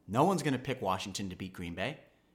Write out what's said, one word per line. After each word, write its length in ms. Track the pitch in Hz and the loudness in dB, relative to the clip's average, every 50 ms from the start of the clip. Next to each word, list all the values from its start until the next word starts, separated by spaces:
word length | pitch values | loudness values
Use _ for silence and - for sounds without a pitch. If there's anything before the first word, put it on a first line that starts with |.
| _ | _
no 160 | - 95 123 151 | 0 4 6 6
one's 200 | 190 196 160 143 | 6 6 4 2
gonna 140 | 151 131 | 2 0
pick 240 | 123 123 - 123 - | 0 0 -4 -4 0
Washington 480 | 104 95 92 92 - 101 92 - 104 95 | 0 0 0 0 -2 -6 -6 -6 -6 -6
to 60 | 87 | -6
beat 180 | - 98 92 92 | -8 -8 -10 -8
Green 220 | - 90 85 85 | -8 -6 -6 -4
Bay. 220 | 85 95 127 156 - - - _ _ _ _ _ | -2 -4 -4 -4 -8 -14 -20 _ _ _ _ _